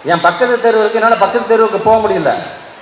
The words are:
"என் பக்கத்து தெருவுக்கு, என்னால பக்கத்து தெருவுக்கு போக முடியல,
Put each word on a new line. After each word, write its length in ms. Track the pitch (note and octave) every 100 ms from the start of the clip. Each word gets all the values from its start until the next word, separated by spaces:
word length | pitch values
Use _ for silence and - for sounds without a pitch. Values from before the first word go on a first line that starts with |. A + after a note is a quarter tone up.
| C#3+
"என் 100 | E3+
பக்கத்து 300 | E3+ F3 B3 A#3+
தெருவுக்கு, 360 | A#3 A3 G#3+ A3
என்னால 180 | A3+ A3+
பக்கத்து 300 | - A#3+ A3
தெருவுக்கு 280 | A3+ G#3+ G3 G#3+
போக 100 | A3
முடியல, 260 | G#3 F3 C#3 G2+ F2+ - - -